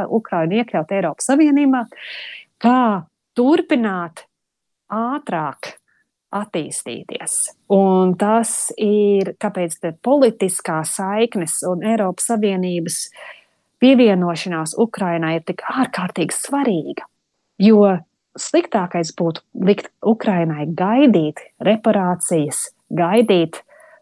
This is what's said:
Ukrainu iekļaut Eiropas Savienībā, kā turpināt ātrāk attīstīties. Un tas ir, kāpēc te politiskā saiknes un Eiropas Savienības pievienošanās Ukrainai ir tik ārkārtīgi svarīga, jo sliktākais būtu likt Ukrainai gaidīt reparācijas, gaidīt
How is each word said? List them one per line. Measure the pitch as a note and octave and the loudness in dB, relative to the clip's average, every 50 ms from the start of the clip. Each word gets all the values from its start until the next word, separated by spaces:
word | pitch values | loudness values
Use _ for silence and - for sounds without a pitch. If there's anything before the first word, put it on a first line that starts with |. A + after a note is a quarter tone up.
| G3+ | -2
Ukrainu | - - A3+ A3 - - F3 D#3+ E3 F#3 A3+ | -2 -2 -4 -4 -2 -2 -2 -2 0 0 -2
iekļaut | A#3+ - - F3 D#3 - G3+ | -2 -2 -4 -6 -4 -4 -4
Eiropas | G3 F#3+ D#3+ C#3+ - - - | -4 -4 -4 -6 -6 -4 0
Savienībā, | C4 C#4+ D#4+ D4 C#4+ C#4+ C#4+ C4+ C4 B3+ A#3 - - - - - - - - - - - - _ _ - | 2 4 4 4 4 4 4 4 2 0 -2 -6 -12 -18 -20 -18 -16 -16 -16 -18 -18 -20 -20 _ _ -2
kā | - A#3 B3 B3+ B3 A3+ G#3 F#3 E3+ - _ _ _ _ _ | 2 2 4 4 4 2 0 -2 -4 -10 _ _ _ _ _
turpināt | - B3 C4 D#4 F4+ F4 E4+ D#4 B3+ A#3 G#3+ F#3+ F3+ F3 E3+ E3 - - _ _ _ _ _ _ _ _ _ _ _ _ - | 0 2 4 4 2 2 0 0 0 0 0 -2 -4 -6 -8 -12 -16 -20 _ _ _ _ _ _ _ _ _ _ _ _ -8
ātrāk | G3 G#3+ A3+ A#3+ C4+ D4 D4 - F#3+ E3 D#3 D3+ - - - - - _ _ _ _ _ _ _ _ _ _ _ - | -6 -6 -4 -4 -6 -6 -6 -6 -6 -4 -4 -6 -8 -10 -14 -16 -18 _ _ _ _ _ _ _ _ _ _ _ -8
attīstīties. | G3 G#3 G#3 - F3+ D3 C#3+ D3+ - - - A#2 - - - - - - - - - - - - _ _ - G3 | -8 -6 -6 -6 -6 -6 -6 -8 -10 -10 -10 -12 -12 -12 -12 -12 -12 -8 -8 -6 -6 -6 -6 -8 _ _ 2 4
Un | G3 G3 F#3+ F#3+ F#3 F#3 F#3 F3+ | 4 4 4 4 4 4 2 2
tas | F3+ G#3 G#3 A3 A#3 A3+ A3 - - - - - - | 0 0 2 2 2 0 -2 -4 -6 -8 -8 -6 -4
ir, | A3 G#3 G#3 G#3 G#3 G3+ G3+ G3 G3 - - | 0 0 2 2 4 4 2 2 0 -2 -6
kāpēc | - - G#3 G3 F#3+ F3+ E3 E3 - - | -6 -6 -6 -4 -4 -4 -6 -6 -6 -8
te | E3+ D#3+ - | -8 -8 -6
politiskā | - A#3+ C4+ D4 C4+ A#3 A3 - G3 F#3 - - - - E3 D#3 D#3 | -2 0 4 4 4 4 2 2 -2 -2 -2 -4 -6 -4 -4 -4 -4
saiknes | - - - G3 F#3+ G3+ G#3+ A3+ A#3+ - G#3+ E3+ D#3 - - - | -4 -6 -6 -6 -4 -2 0 0 0 0 -2 -4 -4 -4 -4 -4
un | F3 F3+ F3 F3 | -4 -4 -2 -2
Eiropas | G#3+ A3+ A3 G#3 F#3 F3+ - - - | 0 0 0 0 -2 -2 -4 -4 -2
Savienības | A#3 A3 G#3 G#3 G3 F#3 F#3 F3+ F3+ F3 E3 E3+ D#3+ - - - - - - - - - _ _ _ _ _ _ _ _ - | -2 0 0 0 0 0 -2 -2 -2 -4 -4 -4 -6 -8 -8 -12 -14 -18 -20 -20 -20 -20 _ _ _ _ _ _ _ _ 6
pievienošanās | B3+ C4+ B3 B3+ A3 G3 F3+ F3+ F3 E3+ D#3+ - F#3+ F3 D#3+ D#3+ D#3 - - | 6 8 8 6 6 4 4 2 0 -2 -4 -6 -6 -4 -4 -4 -4 -2 -2
Ukrainai | A#3 A3+ - - G3 F3+ E3+ E3+ E3 D#3+ E3 E3 | -2 -2 -2 -4 -4 -2 -2 -2 -2 -2 -2 -4
ir | D#3+ | -4
tik | - F3+ - - | -6 -8 -8 -10
ārkārtīgi | - - C4+ C4 - - - F3+ F3+ - - E3+ F3+ - | -6 -4 -2 -2 -2 -4 -6 -6 -6 -4 -4 -4 -4 -4
svarīga, | - - - - C#4+ C#4 B3 G3 E3 D3+ - - - - - _ _ _ _ _ _ _ _ _ - | -6 -6 -4 -4 -2 0 0 -2 -2 -4 -6 -10 -12 -14 -18 _ _ _ _ _ _ _ _ _ 2
jo | F#3+ G#3+ A3 G#3 G#3 G3 F#3+ E3+ E3 _ _ _ _ _ - | 4 6 8 8 6 6 4 0 -4 _ _ _ _ _ -16
sliktākais | - - - - D#4+ E4+ - - A3 F3+ F3+ - F3 E3+ D#3+ | -14 -6 -2 0 0 0 0 -2 -2 -2 -2 -4 -4 -4 -4
būtu | - - F3 E3 E3 - - _ - | -4 -2 -2 -2 -2 -4 -10 _ -8
likt | - F#3+ F#3 G3+ - - - _ | -2 2 2 2 2 -2 -10 _
Ukrainai | _ - - A3+ A3 - A3+ G3 F3 E3+ E3 D#3 D3 D3 D3+ | _ 0 0 0 0 0 -2 0 0 0 -2 -2 -4 -4 -6
gaidīt | E3+ D3 F3+ G3 A3 B3+ D4 C#4 G3+ F3 D#3 D3+ D3+ - - - _ | -4 -2 -2 0 2 4 6 6 6 4 2 0 -4 -8 -14 -20 _
reparācijas, | - - F#3 G#3+ A3 - A#3 G#3+ G3+ F#3+ F3+ F3+ F3 - - F3+ D#3+ D3 C#3+ C3+ - - - - _ _ | -2 0 0 0 2 2 0 2 2 2 0 0 -2 -2 -2 0 0 0 -2 -4 -6 -8 -10 -12 _ _
gaidīt | - - D#3 F3 E3+ F#3+ A3+ A#3+ A3 G3+ F3+ E3 D#3+ - - - _ _ _ - _ _ _ | -6 -4 -2 0 2 2 4 4 4 4 2 2 0 -4 -10 -20 _ _ _ -20 _ _ _